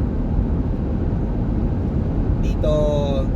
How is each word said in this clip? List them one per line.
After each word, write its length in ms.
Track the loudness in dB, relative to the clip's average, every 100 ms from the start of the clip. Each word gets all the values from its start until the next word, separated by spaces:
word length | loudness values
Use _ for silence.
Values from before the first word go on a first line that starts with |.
| 0 0 0 0 0 0 0 -2 -2 -2 -2 -2 -2 -2 -2 0 0 0 -2 -2 0 0 0 2
Dito, 320 | 2 2 2 2 2 2 0 0 0